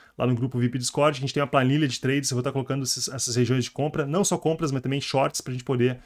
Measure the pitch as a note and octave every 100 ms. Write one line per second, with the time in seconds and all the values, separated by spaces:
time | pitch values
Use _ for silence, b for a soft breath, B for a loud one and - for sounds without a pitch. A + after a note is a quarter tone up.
0 | B B B2 A#2 B2+ B2 B2 B2+ B2 C#3+
1 | D3 C3 C3+ D3 C#3+ C#3 B2+ D3 D3 -
2 | C3 C#3+ C3 B2 C3 B2+ - C3+ B2+ B2+
3 | - B2+ B2+ A#2+ A#2+ C3 B2 - D3 D#3
4 | C#3 E3+ G3+ F3 D#3 D#3+ D#3 C3+ C3 C#3
5 | - C3+ C#3 - - B2+ C3 B2 B2 B2+